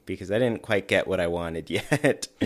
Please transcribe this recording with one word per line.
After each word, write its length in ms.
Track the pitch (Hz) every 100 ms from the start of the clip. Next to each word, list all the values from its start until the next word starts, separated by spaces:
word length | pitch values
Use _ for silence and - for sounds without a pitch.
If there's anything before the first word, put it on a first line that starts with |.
| -
because 260 | 95 92
I 80 | 107
didn't 220 | 123 110
quite 260 | - 104 -
get 200 | 95 -
what 120 | 92
I 80 | 85
wanted 420 | 85 85 82 78
<laughs> 0 |
yet." 580 | 90 - 147 143 - - _